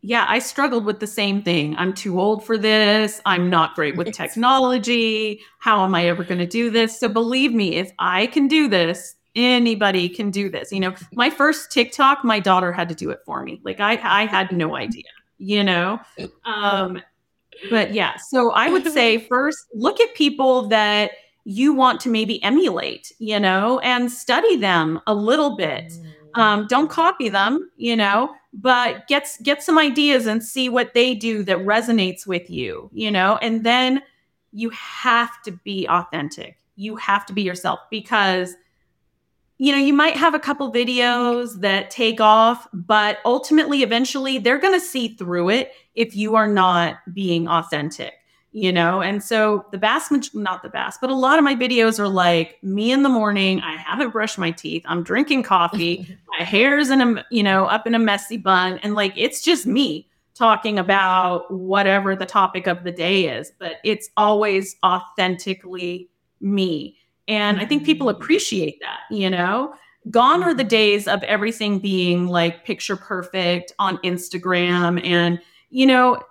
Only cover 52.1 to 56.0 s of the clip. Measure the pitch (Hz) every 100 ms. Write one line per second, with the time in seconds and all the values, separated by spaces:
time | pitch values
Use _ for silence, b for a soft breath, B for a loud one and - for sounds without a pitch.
52.1 | 190 175 170 156 - 196 196 220 269 277
53.1 | 247 214 202 190 190 160 156 170 190 269
54.1 | 226 214 - 170 165 160 165 - 170 170
55.1 | 202 294 277 226 190 170 208 170 175